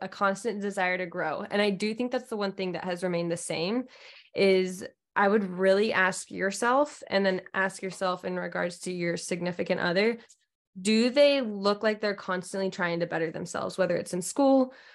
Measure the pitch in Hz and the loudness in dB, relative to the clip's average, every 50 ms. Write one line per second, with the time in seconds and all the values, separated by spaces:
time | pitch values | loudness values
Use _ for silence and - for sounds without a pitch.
0 | 190 190 - - 202 196 196 190 - 233 196 208 196 202 196 202 185 180 180 180 | -10 -10 -4 0 0 0 0 0 -4 -6 -4 -4 -4 -4 -2 0 0 0 0 -2
1 | 185 175 170 180 156 156 143 - 202 - - 202 208 208 196 180 214 214 226 220 | -4 -6 -4 -4 -2 -2 -2 -4 -4 -2 0 2 2 2 2 0 0 -2 -2 -2
2 | 247 247 254 254 247 - 226 208 202 196 190 196 190 185 170 170 - 185 175 175 | -2 -2 -2 -4 -6 -6 -6 -4 -4 -4 -4 -4 -4 -4 -4 -4 -4 -4 -4 -2
3 | 190 180 170 170 170 170 165 170 - - 165 156 165 185 226 254 247 - - - | -2 -2 0 0 0 -2 -2 -4 -4 -4 -4 -2 -2 -2 -2 -2 -4 -6 -12 -20
4 | - - - - - _ - - 202 196 190 185 185 185 185 185 - - - _ | -20 -20 -20 -20 -18 _ -2 2 4 6 6 4 2 0 -4 -8 -12 -16 -16 _
5 | _ _ - - 202 202 208 226 202 180 180 180 190 190 190 202 220 220 - 185 | _ _ 0 2 2 4 4 2 0 0 -2 0 4 4 4 4 4 2 2 2
6 | 185 185 180 - - - 202 175 185 196 196 - 233 240 254 277 294 285 - - | 2 2 0 -4 -8 -10 -6 -4 -4 -4 -2 0 0 2 4 4 2 0 -2 -14
7 | - - - 196 196 190 185 180 - - - 190 190 196 190 - 190 190 175 - | -6 0 2 2 2 2 0 0 -4 -4 -2 -2 -2 -2 -2 -6 -10 -8 -6 -4
8 | 190 185 180 180 196 185 180 180 180 175 175 180 180 180 175 - - 185 180 175 | -2 -2 -2 -4 -4 -6 -6 -4 -6 -6 -4 -4 -4 -4 -4 -6 -8 -6 -4 -2
9 | 170 170 170 170 - - 185 175 175 175 175 - 190 - 208 - - 175 170 190 | -2 -2 -2 -2 -4 -4 -4 -4 -4 -4 -4 -2 -2 -2 0 0 0 0 2 2
10 | 208 226 233 226 - _ _ _ _ _ _ _ _ _ - 190 185 214 220 220 | 2 2 0 -2 -8 _ _ _ _ _ _ _ _ _ -12 -4 0 2 4 4
11 | 240 247 233 285 285 285 285 277 247 214 208 202 190 202 208 208 226 214 214 208 | 4 4 6 6 6 6 6 4 0 -2 -2 0 2 2 2 2 2 0 0 0
12 | 214 208 196 202 - - 185 185 175 - - 196 196 190 185 - 180 170 170 170 | 0 -2 -2 -2 -4 -4 -4 -4 -4 -6 -4 -4 -2 -2 -2 -2 -2 -2 0 -2
13 | 170 170 165 165 165 165 165 - 185 170 - - - - - - 185 175 175 - | -2 -2 -2 -2 -2 -4 -4 -6 -8 -6 -6 -6 -6 -4 -2 0 0 2 0 -2
14 | - - - 180 180 - - - 277 269 269 269 254 254 - - - - | -2 -4 -4 -6 -4 -4 0 4 6 6 6 6 4 2 -2 -16 -20 -20